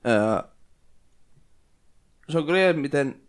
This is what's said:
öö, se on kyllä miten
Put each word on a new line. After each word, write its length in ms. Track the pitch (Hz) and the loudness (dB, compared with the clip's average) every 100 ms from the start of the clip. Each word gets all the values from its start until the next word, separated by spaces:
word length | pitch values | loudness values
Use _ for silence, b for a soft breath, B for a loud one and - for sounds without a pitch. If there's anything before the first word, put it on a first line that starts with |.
| 120 | 0
öö, 420 | 110 107 107 - _ - _ - - _ _ - - _ _ _ _ _ _ _ _ - | 0 0 -2 -6 _ -20 _ -20 -20 _ _ -20 -20 _ _ _ _ _ _ _ _ -4
se 80 | 160 | -4
on 80 | 151 | 0
kyllä 280 | 185 185 | 2 2
miten 480 | 165 139 147 135 - | 2 -2 -2 -2 -6